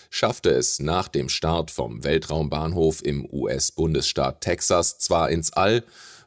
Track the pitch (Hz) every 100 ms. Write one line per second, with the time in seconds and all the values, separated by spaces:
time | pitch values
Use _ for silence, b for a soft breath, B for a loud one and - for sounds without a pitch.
0 | B - - - 87 64 62 - 73 90
1 | - 71 65 - 80 85 80 - 57 57
2 | 71 78 - 78 73 76 80 87 80 -
3 | 73 71 - 69 58 69 - - 80 71
4 | - - 67 - 90 87 - 87 - -
5 | - 85 69 82 80 - 98 117 B B
6 | B B